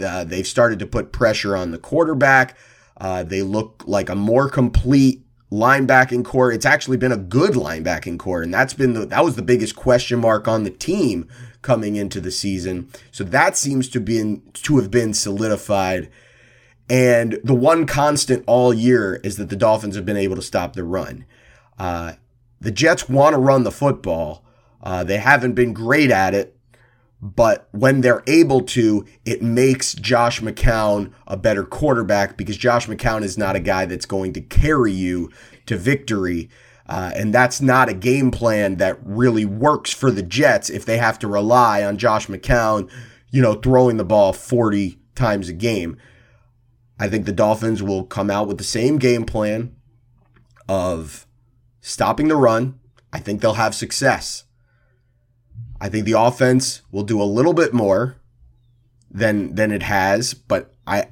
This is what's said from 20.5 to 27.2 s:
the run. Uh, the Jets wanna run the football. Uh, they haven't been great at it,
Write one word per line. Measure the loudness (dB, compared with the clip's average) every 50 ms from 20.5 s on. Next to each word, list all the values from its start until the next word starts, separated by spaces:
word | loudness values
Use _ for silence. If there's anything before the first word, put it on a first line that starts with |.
| -4 -4 -4 -4 -6
the | -10 -8
run. | -6 -6 -6 -6 -8 -12 -16 -20 -20 _ _ _ _ _ _ _ _ _ -10
Uh, | -8 -6 -6 -6 -8 -10 -14 -16 _ _ _ _ _ _ _ _
the | -10 -8
Jets | -4 0 2 2 2 0 -2 -2
wanna | 2 4 4 4 4 4
run | 4 4 4 4 2
the | 0 -2
football. | -2 -2 -2 -2 -2 -4 -6 -4 -4 -4 -6 -8 -12 _ _ _ _ _ _ _ _ -10
Uh, | -8 -6 -6 -4
they | -4 -4 0
haven't | 2 4 4 4 2 0 0
been | 0 0 0 -2
great | -4 -2 0 2 2 4 4 4
at | 4 2 2 0
it, | 0 -2 -4 _ _ _ _ _ _ _ _ _ _ _ _ _ _